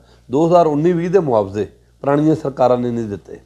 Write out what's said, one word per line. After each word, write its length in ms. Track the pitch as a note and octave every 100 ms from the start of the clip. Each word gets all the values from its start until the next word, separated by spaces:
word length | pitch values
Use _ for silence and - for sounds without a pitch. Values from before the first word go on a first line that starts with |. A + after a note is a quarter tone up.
| _ _ -
ਦੋ 160 | C3 E3
ਹਜ਼ਾਰ 200 | F3 D#3+
ਉੱਨੀ 260 | D3 E3
ਵੀਹ 180 | F3 F3
ਦੇ 80 | F#3+
ਮੁਆਵਜ਼ੇ 460 | D#3 A2+ F#2+ G#2 F#2+ - _ _
ਪੁਰਾਣੀਆਂ 340 | C3+ D3 D#3
ਸਰਕਾਰਾਂ 440 | D#3 C#3 C3 B2 B2
ਨੇ 120 | B2
ਨਹੀਂ 180 | A#2 A2
ਦਿੱਤੇ। 320 | G2 - -